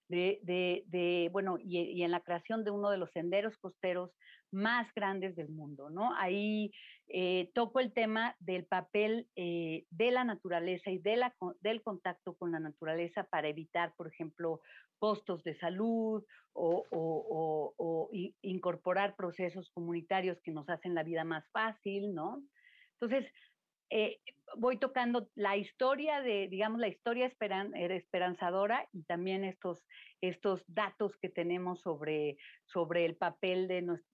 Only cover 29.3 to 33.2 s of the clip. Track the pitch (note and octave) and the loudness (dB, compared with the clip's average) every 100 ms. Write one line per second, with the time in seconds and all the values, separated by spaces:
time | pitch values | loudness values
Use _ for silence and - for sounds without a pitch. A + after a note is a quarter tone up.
29.3 | F#3+ F#3+ F#3 F#3 E3+ _ - - - F#3 | 0 -2 -4 -6 -6 _ -20 -20 -4 -4
30.3 | E3+ G3+ F#3 - E3+ G3+ - G3+ - F3+ | 0 0 0 -2 -2 -2 0 -2 -2 -6
31.3 | F3+ E3+ F3+ F3+ F3 F3+ D3 D3+ D3+ D3 | -2 0 0 -2 -2 -4 -2 0 0 0
32.3 | C#3 - - - E3+ D#3+ E3+ E3 E3 | -2 -12 -20 -4 -2 2 4 2 2